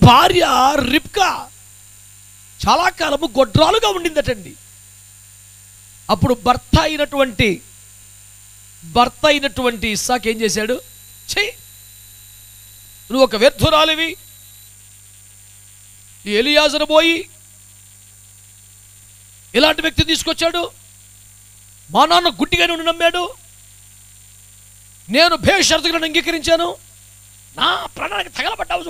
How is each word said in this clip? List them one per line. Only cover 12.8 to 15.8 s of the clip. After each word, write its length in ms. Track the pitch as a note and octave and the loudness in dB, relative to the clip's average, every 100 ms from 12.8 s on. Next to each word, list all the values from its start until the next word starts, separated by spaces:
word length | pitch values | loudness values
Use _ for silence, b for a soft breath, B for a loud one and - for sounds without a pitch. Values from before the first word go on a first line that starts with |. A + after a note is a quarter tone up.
| - - - | -20 -20 -6
నువ్వు 120 | B3 | 0
ఒక 120 | C4 G#3 | 0 2
వ్యర్థురాలివి, 800 | B3+ C4 D4+ D#4 D#4 D#4 E4 F4 - - - - - - - - - - - - - - - - | 2 2 2 2 2 0 -6 -8 -16 -20 -20 -20 -20 -20 -20 -20 -20 -20 -20 -20 -20 -20 -20 -20